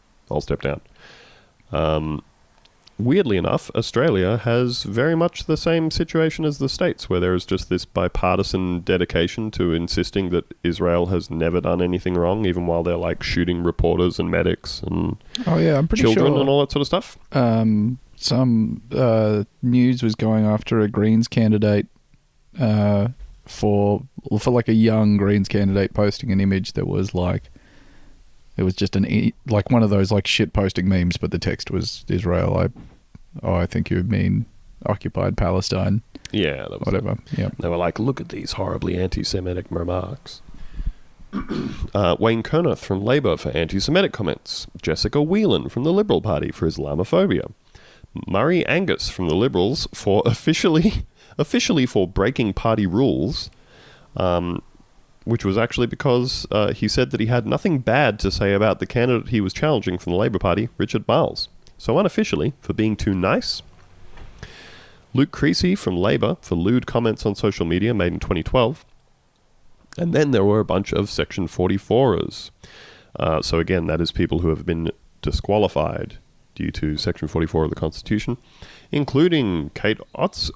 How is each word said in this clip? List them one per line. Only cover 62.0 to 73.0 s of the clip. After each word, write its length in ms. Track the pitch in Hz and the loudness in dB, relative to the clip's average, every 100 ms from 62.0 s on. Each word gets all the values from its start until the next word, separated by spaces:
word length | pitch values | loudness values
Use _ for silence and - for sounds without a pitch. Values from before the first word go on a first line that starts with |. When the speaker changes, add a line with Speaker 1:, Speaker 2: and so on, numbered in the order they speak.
| 202 - 214 - 80 - | 2 0 0 0 -2 -4
Speaker 1:
for 120 | - | -6
being 220 | 87 110 104 | -2 0 0
too 180 | 107 | -2
nice. 480 | 92 92 190 - - - - - - - - - - - - - - - - _ | 0 2 0 -2 -10 -12 -20 -20 -20 -20 -18 -18 -18 -20 -18 -20 -20 -20 -20 _
Luke 180 | 123 147 | 0 0
Creasy 440 | - 156 175 180 196 | 2 0 2 2 0
from 220 | - 90 | 0 0
Labor 400 | 101 135 110 175 | 2 2 0 -2
for 140 | - 87 | -4 0
lewd 300 | 90 123 - | 2 0 0
comments 400 | 117 117 107 107 | -2 0 0 -4
on 100 | 101 | 0
social 300 | 107 - 82 | -2 0 0
media 280 | 90 107 | 2 2
made 200 | 107 87 | 2 0
in 60 | 82 | -2
twenty 240 | - 90 | -2 -2
twelve. 420 | - 131 117 156 - _ _ _ _ _ _ _ - - _ - | 0 2 2 -2 -14 _ _ _ _ _ _ _ -20 -20 _ -6
And 160 | 170 | 0
then 180 | 151 147 | 2 4
there 140 | 117 101 | 4 4
were 140 | 107 | 4
a 60 | 98 | 2
bunch 280 | 92 - | 0 0
of 160 | - 101 | -2 -2
Section 380 | - - - 85 | -4 -4 -4 -4
forty-fourers. 1040 | - 92 98 - 110 135 82 - - - _ - - - - | -2 0 0 2 2 4 2 -2 -8 -18 _ -20 -20 -20 -20